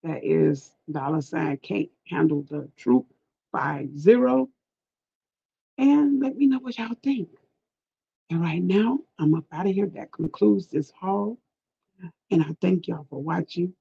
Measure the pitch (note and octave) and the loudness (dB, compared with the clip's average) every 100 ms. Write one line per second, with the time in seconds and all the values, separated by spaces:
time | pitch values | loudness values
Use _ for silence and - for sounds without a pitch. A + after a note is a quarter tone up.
0 | E3 D#3 D#3 D#3+ D#3 C#3 - _ - D3 | -8 -6 0 2 2 0 -8 _ -10 -6
1 | C3+ D#3 C#3 - D3+ C#3 - G3+ - _ | -2 -4 -4 -4 -4 -6 -6 -4 -4 _
2 | - F3 D#3+ D3 C#3 D3 - _ - B2+ | -10 0 0 0 -4 -12 -12 _ 2 2
3 | - _ _ _ _ - C#3 D3 C3+ D3 | 2 _ _ _ _ -6 -4 -6 -8 2
4 | D#3+ B3 B3+ C4 C4 _ _ _ _ _ | 6 6 6 2 0 _ _ _ _ _
5 | _ _ _ _ _ _ _ - C4+ D4 | _ _ _ _ _ _ _ 2 4 6
6 | C#4+ C#4 C4+ C#4+ C#4 C4 B3+ A#3+ A3+ A#3 | 4 2 0 2 2 2 -2 -8 -8 -4
7 | C4+ C4+ E3 - _ _ _ _ _ _ | -2 -2 -4 -12 _ _ _ _ _ _
8 | _ _ _ E3 E3 E3 F3+ G3 A3+ C#4 | _ _ _ -2 -2 -2 2 2 2 -2
9 | - - D3+ D#3+ - D#3 G3 F#3+ G3+ - | -6 -2 0 0 -2 -4 -2 -2 -4 -6
10 | - - D#3+ - G#3 G3+ F3 - C#3 _ | -16 -8 -8 0 2 2 -2 -6 -6 _
11 | F#3 G3 G#3 A#3+ _ _ _ _ _ F#3+ | -4 -4 -4 -8 _ _ _ _ _ _
12 | F3 _ _ F3 D#3 E3 F3+ F#3 - E3 | -20 _ _ 0 0 -2 0 0 -2 -10
13 | C#3+ C3+ D3 E3 - F3 F3+ F3+ | -10 -10 -6 -4 -4 -4 -6 -6